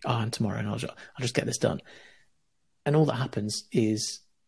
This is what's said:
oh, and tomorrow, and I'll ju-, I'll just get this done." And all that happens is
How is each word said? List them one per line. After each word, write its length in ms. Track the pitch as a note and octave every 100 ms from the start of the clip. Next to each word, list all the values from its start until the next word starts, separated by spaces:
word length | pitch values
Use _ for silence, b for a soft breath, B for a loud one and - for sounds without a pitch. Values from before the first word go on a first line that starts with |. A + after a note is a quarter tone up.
oh, 140 | - A#2
and 120 | A2+
tomorrow, 260 | - A2 A2
and 80 | G#2
I'll 100 | A2
ju-, 100 | -
I'll 320 | - - -
just 120 | -
get 120 | -
this 120 | - -
done." 240 | A#2+ - B B B B B _ _ _ _ _
And 100 | -
all 100 | D3+
that 100 | D3+
happens 500 | A#2+ B2+ A2 G#2+ - -
is 480 | - A2 A2 - - _ _